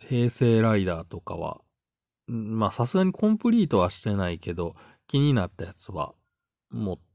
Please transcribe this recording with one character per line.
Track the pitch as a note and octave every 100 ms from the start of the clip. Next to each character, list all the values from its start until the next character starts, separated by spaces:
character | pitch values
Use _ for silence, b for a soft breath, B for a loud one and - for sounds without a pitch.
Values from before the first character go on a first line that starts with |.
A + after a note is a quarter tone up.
う、 | -
平 | B2 A#2+
成 | - A#2+ A2+
ラ | A2+ G#2+
イ |
ダ | F#2 E2
ー | E2+
と | E2+
か | - F2
は、 | D#2 - _ _ _ _ _ _ -
ま | A#2 G#2+ A2 G2+
あ、 |
さ | - A#2+
す | F#3+
が |
に | F#3
コ | F#3 G#3+
ン | A3
プ | A#3
リ | A#3
ー | E3+
ト | G2+
は | F2+
し | -
て | A2 G2+
な | F2+
い | E2
け | -
ど、 | E2+ E2+ - B B -
気 | C#3
に | D3
な | B2+ F2+
っ |
た | -
や | E2+
つ | - -
は | F2 C#2+ _ _ _ _ _ -
持 | A#2 G#2
っ | E2+ _